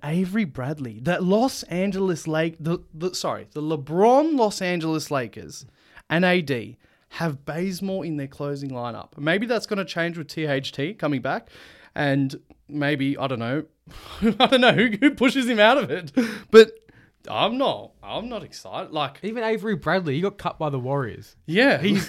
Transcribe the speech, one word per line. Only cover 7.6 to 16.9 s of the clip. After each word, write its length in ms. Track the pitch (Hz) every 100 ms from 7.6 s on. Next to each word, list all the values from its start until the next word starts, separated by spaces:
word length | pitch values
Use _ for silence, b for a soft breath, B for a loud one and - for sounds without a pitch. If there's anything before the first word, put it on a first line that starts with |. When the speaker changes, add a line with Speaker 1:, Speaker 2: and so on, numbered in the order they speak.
| 196 175 190 190 175
Speaker 1:
in 100 | 151
their 100 | 135
closing 440 | - 143 143 139
lineup. 480 | 127 120 107 - -
Maybe 260 | 147 180
that's 220 | 233 226 -
gonna 180 | 196
change 320 | 190 175 170 170
with 120 | 143
T 180 | - 151
H 260 | 135 139
T 220 | - 151
coming 260 | 220 151 135
back, 280 | 131 190 - B B B B
and 400 | - 143 139 135 143 - _ -
maybe, 500 | 147 143 147 135 143
I 80 | 131
don't 120 | 123
know, 260 | 117 143 151 _ - -
<laughs> 240 | - - 220 220
I 60 | 254
don't 160 | 262
know 100 | 247
who, 160 | 160 240 202
who 120 | 285
pushes 360 | 285 254 269 247
him 120 | 226
out 160 | 214 277
of 140 | 175
it, 200 | 170 160 - 226 220 B
but 220 | 220 - - _